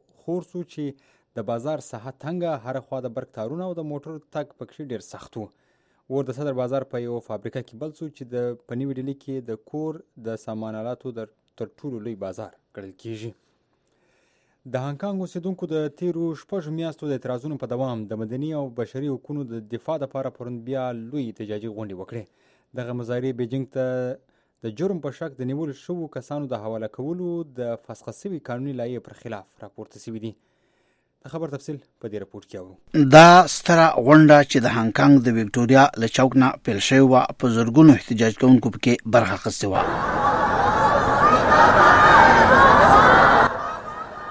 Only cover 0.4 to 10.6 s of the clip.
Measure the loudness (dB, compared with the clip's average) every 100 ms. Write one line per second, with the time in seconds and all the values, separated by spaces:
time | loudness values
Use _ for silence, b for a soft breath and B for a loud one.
0.4 | -10 -14 -12 -10 -10 -12 _ _ _ -10
1.4 | -8 -6 -6 -10 -10 -16 -16 -14 -10 -6
2.4 | -6 -6 -8 -12 -10 -10 -10 -12 -12 -12
3.4 | -10 -10 -10 -10 -10 -12 -12 -16 -12 -12
4.4 | -12 _ -18 -16 -12 -12 -12 -20 -16 -14
5.4 | -14 _ _ _ _ _ -8 -6 -6 -6
6.4 | -6 -4 -4 -6 -6 -8 -8 -10 -10 -12
7.4 | -10 -12 -14 -14 -16 -14 -16 -16 -10 -8
8.4 | -6 -8 -12 -8 -8 -8 -10 -12 -12 -12
9.4 | -10 -14 _ -10 -10 -10 _ -16 -12 -12
10.4 | -10 -10